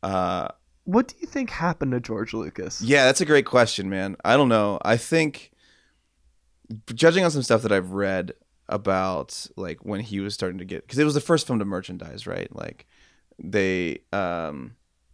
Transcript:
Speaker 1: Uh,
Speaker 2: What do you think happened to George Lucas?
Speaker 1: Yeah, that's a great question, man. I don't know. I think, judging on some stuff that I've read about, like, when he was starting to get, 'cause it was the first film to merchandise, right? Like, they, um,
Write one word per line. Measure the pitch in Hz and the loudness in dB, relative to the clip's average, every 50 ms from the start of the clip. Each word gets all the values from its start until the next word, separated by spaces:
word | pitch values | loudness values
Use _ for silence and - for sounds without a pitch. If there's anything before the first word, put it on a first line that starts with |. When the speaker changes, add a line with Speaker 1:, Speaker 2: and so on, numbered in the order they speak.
Speaker 1:
Uh, | - 98 95 92 92 90 92 87 - - - _ _ _ _ _ _ | -6 -2 0 0 0 0 -2 -4 -4 -6 -10 _ _ _ _ _ _
Speaker 2:
What | 180 190 240 247 - | 0 2 2 2 0
do | - _ | -6 _
you | 330 | -14
think | - - 277 247 - | -8 -6 -6 -6 -6
happened | - - 165 180 160 - 143 131 | -4 -4 -2 -2 -2 -2 -2 -2
to | 123 123 | -2 -2
George | 117 - 110 101 113 - - | -4 -4 -6 -6 -4 -6 -6
Lucas? | 113 76 - - - - - - - | -8 -8 -8 -8 -10 -10 -8 -8 -6
Speaker 1:
Yeah, | 113 123 143 143 131 | 0 4 4 6 6
that's | 131 131 - | 6 4 4
a | 175 | 4
great | 147 151 139 - | 4 6 4 4
question, | - - 123 117 110 - 101 95 95 | 6 4 4 4 4 2 -2 -4 -4
man. | 95 95 98 98 95 - - | -2 -2 -4 -4 -6 -2 2
I | 98 123 | 4 4
don't | 143 139 123 | 6 6 6
know. | 113 110 104 104 98 - | 4 4 4 2 0 -2
I | - 101 113 | 0 0 0
think, | 117 - - 165 165 156 147 - - - _ _ _ _ _ _ _ _ _ _ _ _ _ _ _ _ _ _ _ _ _ _ _ _ - 110 107 - - 117 | 0 0 0 0 0 0 0 -4 -8 -16 _ _ _ _ _ _ _ _ _ _ _ _ _ _ _ _ _ _ _ _ _ _ _ _ -14 -14 -14 -12 -12 0
judging | 113 160 165 170 190 180 | 4 4 6 6 6 4
on | 170 | 2
some | 147 139 | 2 0
stuff | 120 - 113 110 | 2 4 2 4
that | 113 104 | 4 2
I've | 101 95 90 90 | 2 2 2 0
read | 95 101 101 95 95 92 92 90 - - _ _ _ _ _ - | -2 -2 -2 0 0 -2 -4 -6 -10 -16 _ _ _ _ _ -6
about, | - 101 104 98 95 92 95 95 92 71 - - - - - - _ | -6 -2 0 0 0 2 0 0 -2 -4 -6 -8 -10 -14 -14 -12 _
like, | - 95 85 76 - - | -10 -8 -8 -10 -10 -8
when | 101 104 98 | -6 -6 -6
he | 117 107 101 98 | -6 -6 -6 -6
was | 98 104 101 | -6 -6 -6
starting | - 95 92 92 92 | -4 -6 -6 -6 -8
to | 92 | -8
get, | 92 95 - - | -10 -10 -10 -10
'cause | - 120 139 | -4 0 2
it | 151 | 2
was | 151 143 | 4 2
the | 147 | 0
first | - - 165 147 - | 2 2 2 2 2
film | - 123 107 | 0 -2 -2
to | 101 | -2
merchandise, | 101 95 92 95 - 90 - - 78 - - - | -2 -4 -6 -6 -8 -12 -12 -14 -14 -14 -14 -10
right? | 92 87 - - - - | -8 -8 -8 -8 -10 -10
Like, | - 50 - - - _ _ _ _ _ _ _ _ _ _ _ - | -12 -12 -12 -14 -16 _ _ _ _ _ _ _ _ _ _ _ -16
they, | - 95 101 101 95 95 92 90 87 80 - - - _ | -10 -2 0 0 2 2 0 0 -2 -4 -4 -8 -8 _
um, | 98 101 92 87 87 85 80 76 73 67 62 104 - _ _ _ _ _ _ _ | -4 -2 -2 -2 -4 -4 -6 -6 -8 -10 -14 -16 -18 _ _ _ _ _ _ _